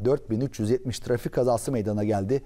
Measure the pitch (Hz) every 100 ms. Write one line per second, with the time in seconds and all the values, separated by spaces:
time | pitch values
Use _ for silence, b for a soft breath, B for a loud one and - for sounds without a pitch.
0 | 120 143 - 110 135 - 107 123 131 110
1 | - 117 - - 123 117 - 127 104 104
2 | 107 104 98 135